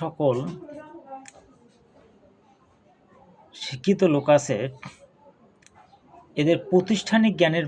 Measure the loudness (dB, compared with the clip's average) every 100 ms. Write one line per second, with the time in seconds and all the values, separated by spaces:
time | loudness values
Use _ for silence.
0 | -6 -2 0 0 -4 -10 -14 -18 -18 -20
1 | -18 -20 -20 -20 -20 _ _ _ _ _
2 | _ _ _ _ _ _ _ _ _ _
3 | _ _ -20 -20 -20 -16 -14 -6 -2 2
4 | 2 2 4 4 4 -4 -4 -8 -18 -20
5 | -20 _ -20 _ _ _ _ -20 -20 _
6 | _ -20 -12 -2 0 0 2 0 2 -2
7 | 2 2 4 4 2 2